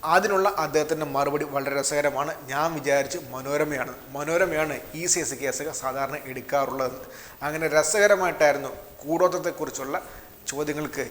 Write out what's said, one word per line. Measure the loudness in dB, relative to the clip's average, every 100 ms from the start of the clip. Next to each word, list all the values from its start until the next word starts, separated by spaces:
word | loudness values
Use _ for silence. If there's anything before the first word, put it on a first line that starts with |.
| 6
അതിനുള്ള | 4 4 2 2 2
അദ്ദേഹത്തിൻ്റെ | 0 2 2 0 0
മറുപടി | 0 0 0 -2
വളരെ | -2 -2 -2
രസകരമാണ്. | 0 2 0 0 -4 -4 -6
"ഞാൻ | -2 0 -2
വിചാരിച്ചു | 2 2 2 -4 -8
മനോരമയാണ്, | -10 -4 0 0 -2 -4 -6 -12 -8
മനോരമയാണ് | 0 2 2 2 -2 -2 -8 -6
ഈ | 0
സൈസ് | 0 0 -4
കേസൊക്കെ | -4 -2 -4 -6
സാധാരണ | -4 -4 -4 -6 -8
എടുക്കാറുള്ളതെന്ന്." | -10 -2 0 0 0 -2 -4 -14 -16 -18 -8 -6
അങ്ങനെ | -2 2 4
രസകരമായിട്ടായിരുന്നു | 4 6 6 6 4 6 6 6 -2 -10 -16 -16
കൂടോത്രത്തെക്കുറിച്ചുള്ള | -4 4 4 4 -4 -4 -6 -6 -6 -6 -8 -18 -20 -18 -10
ചോദ്യങ്ങൾക്ക് | -6 -4 -2 -4 -4 -6